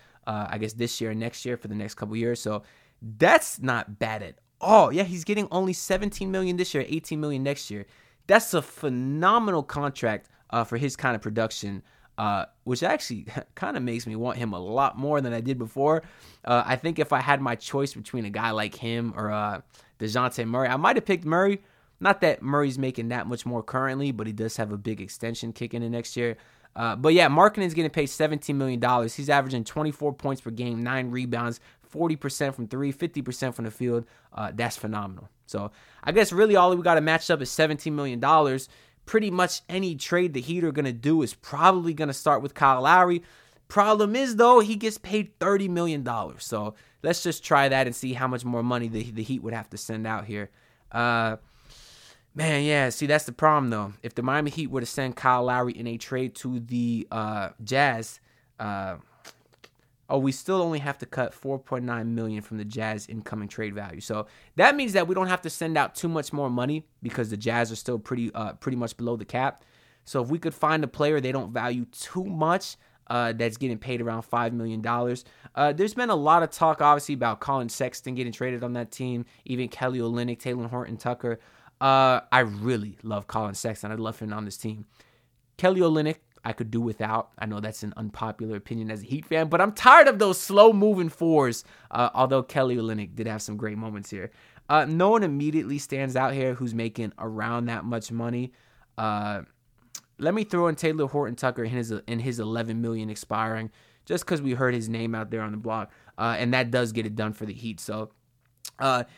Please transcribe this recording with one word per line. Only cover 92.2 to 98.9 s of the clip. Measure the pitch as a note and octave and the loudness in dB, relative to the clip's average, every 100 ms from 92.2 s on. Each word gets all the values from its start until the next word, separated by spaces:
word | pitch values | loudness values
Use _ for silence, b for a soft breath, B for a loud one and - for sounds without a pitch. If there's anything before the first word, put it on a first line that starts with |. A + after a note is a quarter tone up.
| C3 C3+ | 4 4
Kelly | - C#3+ C3 B2 | 2 0 2 0
Olynyk | A2+ G#2+ G2+ G#2+ | -2 -4 -6 -6
did | A2+ | -6
have | G#2+ | -6
some | - G#2 | -8 -8
great | A2 G#2+ | -6 -6
moments | A2 G#2 - | -8 -10 -10
here. | G2 F#2 b b b - | -10 -12 b b b 2
Uh, | D3+ D3 | 4 4
no | D#3+ F#3+ | 4 6
one | A3+ | 6
immediately | F3+ C#3+ D3+ D3+ A2+ C#3+ | 4 0 0 0 -2 -6
stands | - C3+ C3+ B2+ | -6 -4 -2 0
out | C3 | 0
here | C3+ C3 B2 | 0 -2 -2
who's | B2 | -4
making | A2+ A2+ A#2 A2 - | -4 -4 -4 -8 -8
around | A2+ A2 A2+ A#2+ A#2+ | -8 -6 -4 -4 -4
that | A2+ G#2+ | -4 -4
much | A#2 A2 | -6 -6
money. | A2+ A#2 A#2+ B2+ b b b b | -6 -4 -4 -6 b b b b